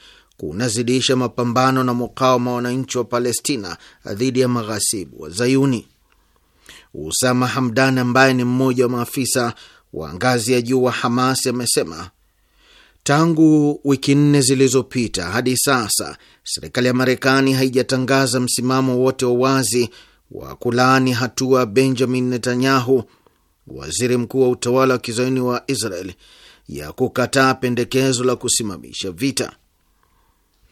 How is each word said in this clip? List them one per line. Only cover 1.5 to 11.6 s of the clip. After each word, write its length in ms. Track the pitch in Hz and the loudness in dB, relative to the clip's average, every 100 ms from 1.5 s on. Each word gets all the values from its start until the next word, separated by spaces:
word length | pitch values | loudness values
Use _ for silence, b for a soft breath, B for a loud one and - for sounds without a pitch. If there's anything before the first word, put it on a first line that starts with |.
| 117 131 131 | 2 2 2
na 100 | 127 | 0
mukawama 560 | 120 117 - 131 127 123 | -2 -4 0 2 2 2
wa 60 | 120 | -2
wananchi 420 | 123 127 131 123 | -2 -4 -4 -4
wa 60 | |
Palestina 720 | 117 120 123 120 - 135 95 82 B B - | -2 -2 -2 -2 -4 -6 -6 -14 B B -12
dhidi 260 | 101 131 123 | -4 -2 2
ya 80 | 127 | 2
maghasibu 720 | 120 107 107 - 110 78 - | 0 -4 -4 -4 -4 -8 -14
wa 80 | 78 | -10
Zayuni. 560 | 87 123 135 139 117 - _ _ _ _ _ _ B B B B | -2 2 2 2 0 -6 _ _ _ _ _ _ B B B B
Usama 520 | - 78 - 127 127 127 | -14 -8 -2 0 0 0
Hamdan, 520 | - 127 113 131 131 | -2 -2 0 2 2
ambaye 360 | 123 123 135 | 0 2 4
ni 100 | 127 | 2
mmoja 400 | 123 127 131 123 | 0 0 2 2
wa 60 | 123 | 0
maafisa 640 | 123 120 - 123 131 120 B B B _ | -2 -4 -4 -2 -2 -2 B B B _
wa 220 | - 78 | -12 -12
ngazi 380 | 90 127 123 110 | -4 0 0 2
ya 100 | 123 | 0
juu 200 | 117 131 | 2 2
wa 100 | 123 | 2
Hamas, 540 | 120 123 123 127 131 131 | 0 0 0 0 0 -2
amesema, 640 | 120 | -2